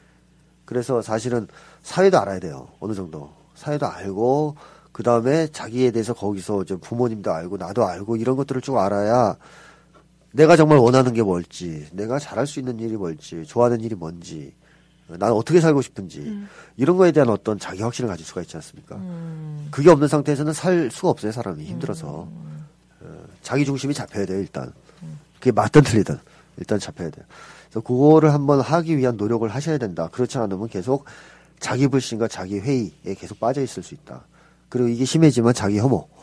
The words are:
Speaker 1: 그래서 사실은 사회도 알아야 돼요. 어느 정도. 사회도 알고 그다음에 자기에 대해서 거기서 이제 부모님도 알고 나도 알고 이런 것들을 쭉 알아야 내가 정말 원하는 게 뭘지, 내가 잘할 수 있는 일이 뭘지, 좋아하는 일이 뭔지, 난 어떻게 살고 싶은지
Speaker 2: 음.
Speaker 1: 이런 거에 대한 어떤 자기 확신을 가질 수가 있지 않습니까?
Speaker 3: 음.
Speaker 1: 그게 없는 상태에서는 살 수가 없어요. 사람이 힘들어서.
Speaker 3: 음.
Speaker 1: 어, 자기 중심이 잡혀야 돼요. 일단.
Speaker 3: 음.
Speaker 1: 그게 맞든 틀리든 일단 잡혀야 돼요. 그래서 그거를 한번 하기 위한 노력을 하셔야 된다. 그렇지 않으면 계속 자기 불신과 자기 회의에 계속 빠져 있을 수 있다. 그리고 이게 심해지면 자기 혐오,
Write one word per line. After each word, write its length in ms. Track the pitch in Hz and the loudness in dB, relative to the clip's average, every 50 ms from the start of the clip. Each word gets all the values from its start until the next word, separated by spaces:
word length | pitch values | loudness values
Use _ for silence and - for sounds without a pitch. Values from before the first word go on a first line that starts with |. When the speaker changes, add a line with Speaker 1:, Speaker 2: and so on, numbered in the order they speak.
| _ _ _ _ _ _ _ _ _ _ _ _ _ | _ _ _ _ _ _ _ _ _ _ _ _ _
Speaker 1:
그래서 360 | - 117 123 117 - 127 117 | -6 -6 -6 -2 0 -2 -2
사실은 480 | 104 110 110 113 110 127 120 117 101 - - - - - - _ | -2 -2 -4 -4 -2 -2 -2 -4 -4 -6 -14 -20 -20 -20 -20 _
사회도 360 | - - - 175 190 196 185 143 | -16 -6 0 4 4 6 6 4
알아야 220 | 98 98 98 92 | 2 2 -6 -6
돼요. 280 | 85 82 71 65 - - - - | -8 -10 -12 -12 -16 -20 -18 -12
어느 120 | - 104 107 | -8 -8 -6
정도. 380 | 98 92 82 80 76 71 73 - _ _ _ _ | -8 -8 -10 -12 -14 -16 -16 -20 _ _ _ _
사회도 320 | - - 151 147 143 143 | -14 -8 -6 -4 -4 -4
알고 680 | 98 - - 101 98 95 101 117 127 135 147 156 151 147 - - - - - _ _ | -6 -6 -8 -10 -8 -4 0 0 2 2 0 0 -4 -6 -12 -20 -20 -20 -20 _ _
그다음에 560 | _ - 101 120 120 117 113 131 147 165 160 156 | _ -4 0 2 2 4 4 2 2 2 0 -2
자기에 420 | - - - 107 113 127 127 123 | -6 -12 -12 -8 -2 2 2 2
대해서 200 | 107 113 107 110 | 2 0 -2 -2
거기서 500 | 117 - 98 101 104 95 90 - 104 98 | -6 -4 -4 -6 -6 -6 -6 -4 -4 -4
이제 140 | 92 - 95 | -2 -4 -6
부모님도 560 | 85 - - 117 117 123 120 113 104 95 107 | -8 -8 -8 -2 -2 0 -2 -2 -4 -4 -4
알고 240 | 85 80 85 90 98 | -4 -4 -4 -8 -8
나도 300 | 92 87 85 101 123 110 | -10 -8 -6 0 0 0
알고 300 | 92 85 90 101 107 117 | 0 0 -6 -6 -6 -4
이런 200 | 113 113 127 131 | -2 -2 -2 -2
것들을 240 | 131 139 - 131 127 | -2 -2 -4 -4 -6
쭉 160 | - - 135 113 | -4 -2 0 0
알아야 580 | 95 101 101 101 104 107 117 127 120 98 82 - - - - - - - - _ _ _ _ - _ _ _ _ _ _ | 0 0 0 0 0 2 4 4 4 2 0 -4 -12 -20 -20 -20 -20 -20 -20 _ _ _ _ -20 _ _ _ _ _ _
내가 240 | - 120 156 156 175 | 4 4 6 8 8
정말 220 | 156 156 151 151 139 | 8 8 8 8 8
원하는 340 | 117 120 127 131 127 123 117 | 8 8 6 6 4 4 2
게 80 | 113 | 2
뭘지, 680 | 110 98 90 87 87 - - - 90 85 80 76 73 76 | 2 2 2 -2 -2 -6 -12 -12 -10 -10 -10 -10 -14 -14
내가 260 | 85 95 104 113 127 143 | -10 -10 -6 -4 -6 -6
잘할 280 | - - - 107 135 | -6 -6 -4 -4 -4
수 120 | 147 - 143 | -4 -6 -8
있는 200 | 127 127 120 110 | -8 -8 -8 -6
일이 160 | 113 113 110 | -8 -8 -6
뭘지, 480 | 107 95 85 80 76 - - 85 82 80 | -6 -6 -8 -8 -10 -14 -14 -14 -14 -12
좋아하는 340 | 78 - 117 120 120 120 113 | -6 0 2 4 4 2 0
일이 120 | 113 113 110 | -4 -6 -8
뭔지, 600 | 90 85 80 87 85 85 85 85 78 69 67 - _ _ _ _ _ _ _ _ _ _ - | -8 -10 -12 -12 -12 -16 -14 -14 -14 -14 -16 -18 _ _ _ _ _ _ _ _ _ _ -16
난 220 | 82 87 101 113 | -6 -2 2 2
어떻게 280 | 117 107 113 - 160 180 | 2 2 2 4 4 4
살고 220 | 160 160 147 143 | 6 6 4 2
싶은지 380 | 123 - - - 95 82 78 78 | 0 -2 -8 -14 -14 -12 -12 -12
Speaker 2:
음. 280 | 71 226 214 202 202 202 - - - - _ - | -10 -10 -10 -10 -12 -16 -20 -20 -20 -16 _ -2
Speaker 1:
이런 180 | 131 160 180 | 2 2 4
거에 160 | 185 185 175 | 6 6 6
대한 160 | 147 151 135 120 | 6 4 4 4
어떤 300 | 107 - - 110 107 95 | 2 0 0 -4 -4 -4
자기 240 | - - 95 95 | -6 -12 -8 -6
확신을 260 | 110 120 117 - 123 110 | -6 -6 -4 -4 -6 -6
가질 160 | 90 80 82 | -6 -8 -12
수가 160 | - - 92 | -12 -12 -12
있지 140 | 85 - - | -12 -10 -14
않습니까? 400 | 80 - - - - - - - | -16 -16 -18 -20 -20 -20 -18 -16
Speaker 3:
음. 720 | - 190 180 175 170 165 165 160 156 156 151 - 147 147 147 | -14 -12 -12 -12 -12 -12 -12 -12 -12 -12 -12 -12 -12 -12 -10
Speaker 1:
그게 200 | - 135 143 180 | -4 4 8 8
없는 180 | 165 139 147 143 | 8 8 6 2
상태에서는 440 | 156 147 139 151 147 135 151 156 156 | 2 0 0 0 -2 -2 -2 -4 -4
살 360 | - - 185 185 170 147 113 | -2 -2 0 0 2 0 -2
수가 200 | - - - 175 | -4 -2 0 0
없어요. 220 | - - - 107 | 0 0 -4 -8
사람이 320 | 113 127 113 98 85 76 78 | -6 -6 -8 -8 -8 -10 -10
힘들어서. 640 | - 87 - - - 98 80 78 143 - 82 87 - | -10 -10 -8 -8 -8 -8 -8 -10 -12 -12 -12 -14 -14
Speaker 3:
음. 340 | - - 156 - 76 76 151 - _ _ _ _ _ _ | -16 -16 -16 -16 -16 -18 -18 -20 _ _ _ _ _ _
Speaker 1:
어, 220 | - 82 80 80 82 - - - | -20 -20 -20 -20 -20 -20 -20 -18
자기 240 | - - 120 139 147 | -10 -4 -2 0 0
중심이 260 | 139 139 127 - 139 | 0 -2 -4 -4 -6
잡혀야 320 | 143 - 104 - - 107 98 | -6 -6 -8 -10 -6 -6 -4
돼요. 140 | 87 92 98 | -4 -2 -4
일단. 320 | 92 - - - - - - - _ _ - - | -6 -6 -8 -10 -10 -10 -14 -20 _ _ -20 -20
Speaker 3:
음. 160 | 170 156 156 - _ _ _ - | -18 -16 -16 -18 _ _ _ -2
Speaker 1:
그게 140 | - 131 | 0 0
맞든 300 | 110 107 107 - - 151 | 2 2 2 6 8 8
틀리든 360 | 135 - 110 107 92 - 73 - - _ - - _ _ - | 8 8 4 2 2 2 -2 -6 -8 _ -20 -20 _ _ -16
일단 220 | - 90 - 107 98 | -14 -6 -4 -4 -4
잡혀야 320 | - - - - 90 80 | -4 -8 -12 -10 -10 -10
돼요. 160 | - - - _ - - - - - - - _ | -10 -14 -20 _ -20 -20 -20 -20 -20 -20 -20 _
그래서 120 | - 110 - | -10 -10 -4
그거를 460 | - 127 123 143 151 156 156 156 151 | -2 0 4 6 8 8 8 8 6
한번 280 | 147 147 139 139 147 135 | 4 2 2 2 2 2
하기 340 | 120 - 156 175 160 160 160 | 2 0 0 -2 0 0 0
위한 220 | 139 127 123 120 101 | 0 0 0 0 -2
노력을 280 | 104 107 117 110 113 | -2 -2 0 0 -2
하셔야 300 | 107 - 135 147 165 156 | -4 -4 -6 -4 -4 -4
된다. 320 | 139 117 98 85 85 82 82 | -4 -4 -6 -6 -6 -8 -8
그렇지 260 | - - 123 117 - 131 | -4 -4 -4 -4 -2 -4
않으면 300 | 113 98 95 92 110 113 | -4 -4 -4 -6 -8 -8
계속 360 | - 95 87 123 139 139 - - - - - - - - _ _ _ - | -8 -8 -2 -2 -2 -2 -4 -10 -20 -20 -20 -20 -20 -20 _ _ _ -12
자기 280 | - - 107 123 139 131 | -8 -6 -2 0 0 2
불신과 380 | 135 135 123 - 117 107 117 110 | 2 0 -2 -2 -4 -4 -4 -4
자기 300 | - - 92 92 101 98 | -4 -8 -10 -6 -6 -6
회의에 560 | 95 139 139 127 107 85 - _ - 92 98 - | -4 -2 -2 -2 -2 -4 -8 _ -12 -12 -12 -12
계속 200 | - 87 107 - | -12 -16 -10 -6
빠져 220 | 110 117 135 143 | -4 -4 -2 -4
있을 220 | 135 113 - 95 | -6 -6 -8 -12
수 100 | 87 - | -14 -14
있다. 320 | 78 - _ - 123 123 - _ _ _ _ _ _ _ _ _ | -18 -20 _ -20 -20 -20 -20 _ _ _ _ _ _ _ _ _
그리고 180 | - 123 123 120 | -2 -2 0 0
이게 160 | 120 117 131 | 0 0 -2
심해지면 480 | 127 - 160 160 151 120 123 113 117 | 0 4 6 6 6 6 6 4 4
자기 260 | 123 - 107 98 104 104 | 4 2 0 0 0 2
혐오, 300 | 110 139 120 85 - - _ _ | 2 2 2 0 -2 -8 _ _